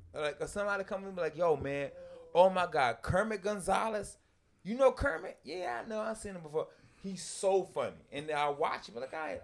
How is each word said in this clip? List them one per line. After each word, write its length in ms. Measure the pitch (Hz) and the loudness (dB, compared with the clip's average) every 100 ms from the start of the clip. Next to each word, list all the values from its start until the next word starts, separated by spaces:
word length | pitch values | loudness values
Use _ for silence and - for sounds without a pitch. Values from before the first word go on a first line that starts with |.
| - | -12
Like, 220 | 139 151 - | -4 -4 -2
if 80 | 156 | -6
somebody 340 | 202 202 202 | -2 -2 -2
come 200 | 190 196 | -2 -6
and 100 | 196 185 | -6 -2
be 60 | |
like, 140 | 160 151 | -2 2
"Yo, 200 | 170 143 | 4 4
man, 340 | 135 143 139 - - - - | 2 -2 -4 -8 -16 -18 0
oh 160 | 165 190 | 6 6
my 160 | 185 175 | 6 2
God, 280 | 160 127 113 | 4 2 2
Kermit 400 | - 180 220 208 | 0 2 2 -2
Gonzalez. 760 | 196 208 175 196 226 214 - - _ _ _ _ | -2 -2 2 2 2 -2 -6 -14 _ _ _ _
You 140 | 175 240 | -6 4
know 160 | 262 | 4
Kermit?" 460 | 254 - 160 - - | 6 0 -2 -8 -12
"Yeah, 380 | - 330 180 233 | -10 -6 -4 -4
I 60 | 220 | -6
know. 120 | 214 | -6
I've 180 | 220 220 | -4 -6
seen 160 | 202 | -8
him 80 | 185 | -10
before." 260 | 160 151 - - - - | -6 -4 -4 -8 -20 -12
He's 200 | 196 185 | -10 -8
so 380 | - - 196 190 | -8 0 4 4
funny. 340 | 185 151 113 92 - | 2 -2 -4 -4 -12
And 160 | 139 156 | -10 -2
then 80 | 147 | 0
I 140 | 147 | 2
watch 400 | 139 156 - - | 2 0 -2 -6
him, 60 | 113 | -10
like, 180 | 131 | -8
"I, 240 | 160 156 - | -6 -6 -6